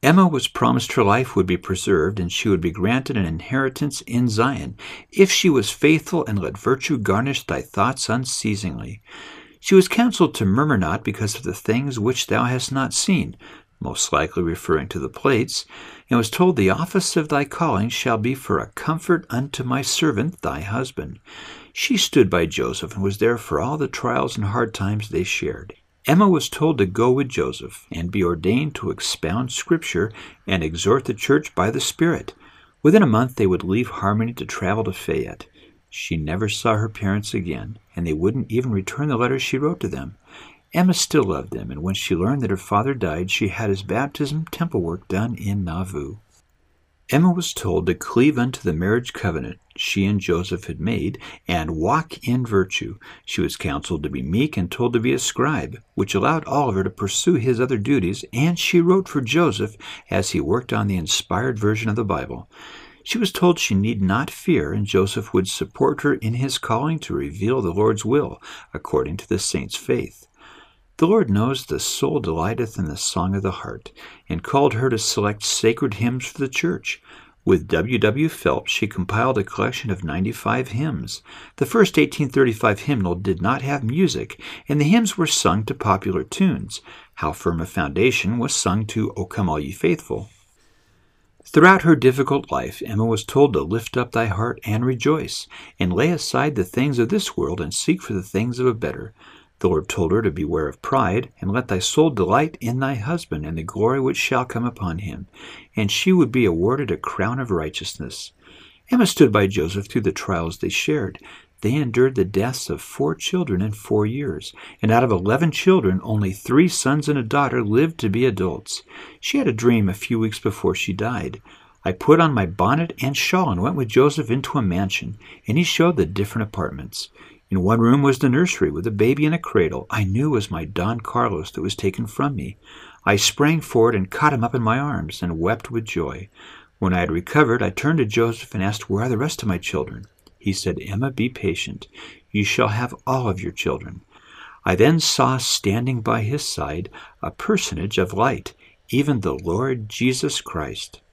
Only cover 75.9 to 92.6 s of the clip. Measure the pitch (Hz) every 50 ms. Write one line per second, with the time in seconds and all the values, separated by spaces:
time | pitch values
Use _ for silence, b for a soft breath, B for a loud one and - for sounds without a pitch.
75.9 | 101 95 113 120 123 127 123 - - - 139 131 131 - - 170 180 - - -
76.9 | - - B B B B B B B B _ - 95 87 78 - 82 80 92 113
77.9 | 127 110 - 107 104 135 156 165 - - - 85 65 - - - - - - 104
78.9 | - - 90 92 101 110 120 131 127 107 98 - - - 101 117 127 - - 117
79.9 | 95 92 95 80 71 85 92 107 113 - - 107 107 123 131 123 - 113 147 160
80.9 | 127 73 113 107 - - B B B B B B B - 202 - - 233 208 -
81.9 | - - 151 147 - - 151 127 - 139 135 123 110 107 - 113 101 - - -
82.9 | 143 117 95 87 87 90 98 104 92 82 85 101 131 127 127 135 143 143 123 110
83.9 | 123 170 190 160 - 123 113 - - B B B B B B - 139 147 147 151
84.9 | 196 240 226 202 - - 165 151 - - - 92 82 104 107 104 - - - 107
85.9 | 95 95 - 104 92 82 65 - - - 190 190 135 - - - - - B B
86.9 | B B B B B - - 78 78 - - 87 85 82 80 - - 95 82 71
87.9 | 69 85 104 131 120 - - 92 117 120 117 - - - - 98 90 107 110 104
88.9 | - 113 107 - - - 92 - - - 101 87 78 76 73 69 95 - - 165
89.9 | 175 156 - - - - 101 - _ _ _ _ _ _ _ _ _ _ _ _
90.9 | _ _ _ _ _ _ _ _ _ _ - - - 151 156 185 190 185 147 165
91.9 | 160 135 117 131 127 135 135 - 139 139 - - - 65